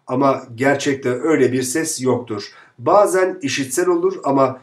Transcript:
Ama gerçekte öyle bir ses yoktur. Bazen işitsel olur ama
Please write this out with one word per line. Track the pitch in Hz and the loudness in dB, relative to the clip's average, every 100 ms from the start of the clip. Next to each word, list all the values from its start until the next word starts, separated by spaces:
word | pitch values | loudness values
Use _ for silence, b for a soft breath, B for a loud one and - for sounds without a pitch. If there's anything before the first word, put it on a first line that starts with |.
| - | -6
Ama | 127 139 127 120 | 0 2 0 -6
gerçekte | 113 135 135 147 135 127 | -2 0 0 0 -2 -2
öyle | 123 156 147 120 | -2 0 2 2
bir | 131 | 2
ses | 123 160 160 - | -2 -4 -4 -2
yoktur. | 127 120 - 104 - B B - | 0 -2 -4 -10 -10 B B -6
Bazen | 127 202 208 190 185 - | 2 4 4 2 0 -2
işitsel | 139 139 131 180 180 | -4 -4 -2 0 0
olur | 170 185 - | 2 0 -2
ama | 143 135 127 B | 0 2 2 B